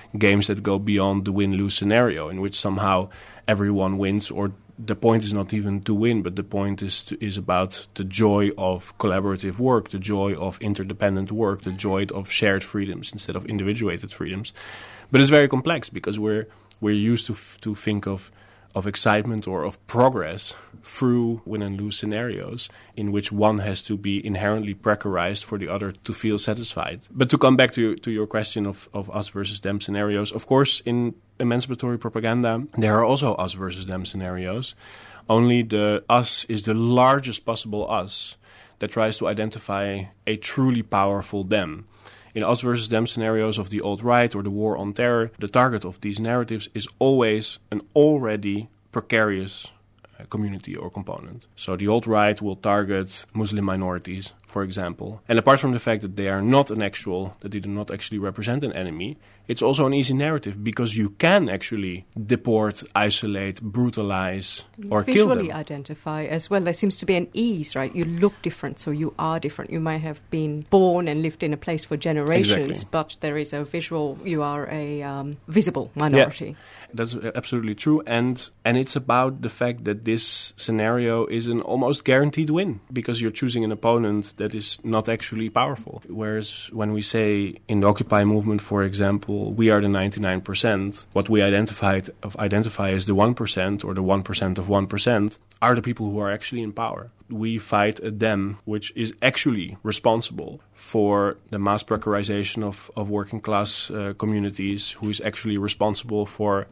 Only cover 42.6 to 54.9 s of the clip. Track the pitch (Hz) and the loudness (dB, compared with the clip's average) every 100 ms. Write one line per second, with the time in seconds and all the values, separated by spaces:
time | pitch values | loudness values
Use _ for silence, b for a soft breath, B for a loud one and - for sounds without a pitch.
42.6 | 123 120 110 113 113 117 110 110 110 107 | 0 -2 0 0 0 -2 0 0 0 -2
43.6 | 98 107 101 98 120 123 120 101 101 101 | -4 -4 -4 -2 2 4 4 0 -4 -2
44.6 | 107 76 101 101 120 120 113 - 101 127 | -2 -2 -4 0 2 2 0 -6 0 4
45.6 | 127 110 92 - 104 98 113 123 113 110 | 4 2 -6 -8 -6 -4 0 0 -2 -6
46.6 | - 110 - - 135 135 110 107 110 - | -8 -8 -6 2 4 6 4 2 -2 -8
47.6 | - 107 - 151 151 147 113 107 101 101 | -8 -8 4 6 8 6 0 -2 -2 -4
48.6 | 113 _ _ 117 - 113 107 95 98 - | -6 _ _ -6 0 2 2 0 -4 -10
49.6 | - _ _ _ - - - 107 104 98 | -14 _ _ _ -20 -20 -8 -4 -4 -6
50.6 | 95 87 90 104 95 85 - 117 - - | -10 -10 -10 -10 -10 -10 -12 -18 -20 -12
51.6 | - 92 101 113 113 107 104 104 104 92 | -6 -2 2 2 4 4 4 2 -4 -2
52.6 | 107 104 98 98 95 - - 110 104 104 | 0 2 2 -2 -4 -8 -6 -4 -2 0
53.6 | 98 95 92 90 90 92 95 - - 101 | 0 0 -2 -4 -8 -10 -10 -12 -10 -6
54.6 | 95 95 90 | -4 -4 -6